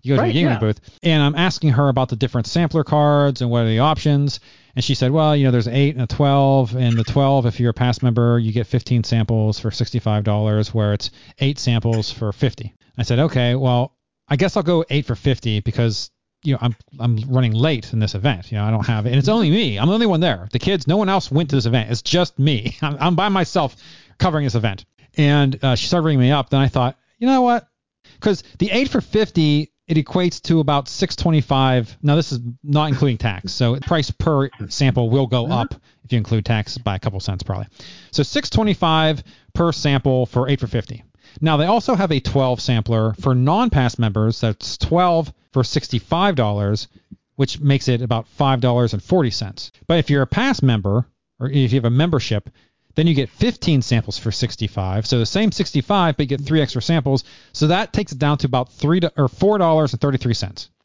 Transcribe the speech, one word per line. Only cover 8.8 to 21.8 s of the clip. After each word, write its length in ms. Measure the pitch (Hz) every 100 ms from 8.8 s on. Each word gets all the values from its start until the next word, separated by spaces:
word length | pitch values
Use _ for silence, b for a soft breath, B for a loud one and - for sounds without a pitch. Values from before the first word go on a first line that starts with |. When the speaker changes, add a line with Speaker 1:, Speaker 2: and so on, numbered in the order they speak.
| - 123 110
Speaker 1:
samples 520 | 117 110 113 107 107
for 140 | 110
sixty-five 540 | - 117 113 110 104 104
dollars, 480 | 104 107 107 104
where 200 | 117 104
it's 180 | 104 - B B -
eight 200 | 135 139
samples 520 | - 117 117 113 104
for 220 | - 110
fifty." 400 | - 135 - 110 _ b -
I 60 |
said, 160 | 117 123
"Okay, 360 | 156 131 120 127
well, 380 | 131 120 131 _ _ _ _
I 80 | 143
guess 200 | 185 -
I'll 60 |
go 220 | 165 170 165
eight 160 | 139 -
for 100 | 113
fifty 440 | - 127 117 107
because, 500 | 107 - 117 101 - _ _ _
you 100 | 147
know, 60 | 131
I'm, 140 | 123 110 _ 135
I'm 180 | 120 110 131
running 240 | 127 120
late 380 | 110 151 131 -
in 60 | 113
this 140 | 107 98
event. 360 | 127 92 -
You 60 | 107
know, 40 | 104
I 40 |
don't 140 | 110 101
have, 200 | 110 113
and 80 | 127
it's 120 | 131
only 200 | 220 175
me. 300 | 196 175 101
I'm 80 | 139
the 60 | 214
only 100 | 233
one 140 | 165
there. 280 | 170 98 98
The 80 | 123
kids, 280 | - 196 139
no 100 | 190
one 120 | 190
else 220 | 196 -
went 180 | 143 160
to 60 | 139
this 100 | 113
event. 240 | 117